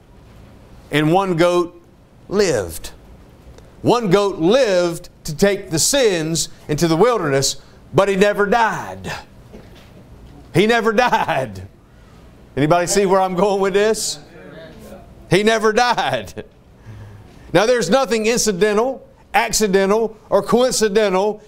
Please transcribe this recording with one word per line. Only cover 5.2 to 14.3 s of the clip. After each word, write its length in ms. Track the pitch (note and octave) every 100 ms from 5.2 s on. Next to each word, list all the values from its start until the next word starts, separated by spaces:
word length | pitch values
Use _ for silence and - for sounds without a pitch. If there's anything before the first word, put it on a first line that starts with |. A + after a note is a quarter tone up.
| -
to 100 | D3+
take 340 | G3+ G3 G3
the 100 | D#3+
sins 680 | - C#4+ A#3 F3 D#3 D#3+ - - -
into 200 | D3 E3+
the 80 | E3
wilderness, 640 | A#3 A3+ D#3 C3+ C#3 - - - -
but 140 | - G3+
he 80 | G3
never 300 | G#3 G3+ G3+
died. 680 | A#3 A3 E3 - F#2 F3+ - - - - - - - - - - - - - -
He 120 | D3+ G#3+
never 280 | A#3 A3
<laughs> 0 |
died. 760 | A3 B3 G#3 D#3 D3+ B2+ F#2+ F#2+ - - - - - - - - -
Anybody 320 | D3 F3 F3
see 180 | G3 G3
where 140 | F#3+
I'm 160 | F#3 F3
going 260 | G3+ G3
with 120 | G3
this? 460 | G3 G#3+ G#3+ - - -